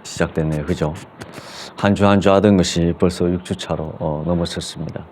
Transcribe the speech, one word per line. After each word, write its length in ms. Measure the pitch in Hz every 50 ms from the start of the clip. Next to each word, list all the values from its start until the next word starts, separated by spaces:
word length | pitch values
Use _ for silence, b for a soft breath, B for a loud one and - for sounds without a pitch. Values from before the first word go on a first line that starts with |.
| -
시작됐네요. 600 | - - - 87 80 - 85 80 78 78 76 73
그죠? 280 | 76 90 - 82 76 78 - - - - - - B B B B B B B B B B -
한 180 | - 101 101
주, 100 | 90 101 101
한 120 | 101 98
주 120 | 90 101
하던 260 | 98 98 95 104 101 92
것이 360 | 87 - - 85 85 85 82 -
벌써 300 | - 90 87 - 90 87
육 120 | 90 87 90
주 120 | - 101
차로, 380 | - - - 82 80 78 80 80 -
어, 240 | 87 80 76 76 78
넘어섰습니다. 760 | 82 87 85 87 85 - 87 82 - - - 80 80 - - - -